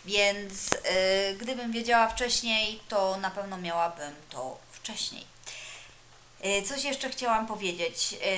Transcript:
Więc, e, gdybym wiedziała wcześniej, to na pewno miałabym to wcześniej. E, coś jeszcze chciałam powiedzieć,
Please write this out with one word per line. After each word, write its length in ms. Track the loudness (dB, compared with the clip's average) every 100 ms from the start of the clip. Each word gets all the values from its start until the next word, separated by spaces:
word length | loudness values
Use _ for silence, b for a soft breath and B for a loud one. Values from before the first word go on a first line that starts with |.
Więc, 640 | 2 4 4 2 -4 -8 0
e, 640 | 0 4 4 6 4 2
gdybym 380 | -2 -4 -4 -2
wiedziała 360 | -2 4 6 6
wcześniej, 720 | 2 0 0 2 0 0 -4 -2
to 280 | 0 2 0
na 140 | -4
pewno 280 | -4 -6 -6
miałabym 560 | -2 0 0 -2 -12 -12 -14
to 280 | -8 -8 -10 -18
wcześniej. 540 | -14 -10 -6 -6 -8 -16 -18 B B B B B B -20 -20 -20 -6
E, 200 | 0 0
coś 220 | 0 -4
jeszcze 260 | -2 -2 -4
chciałam 360 | -2 2 2 2
powiedzieć, 680 | -2 -4 -2 -4 -2 -4 -2 -2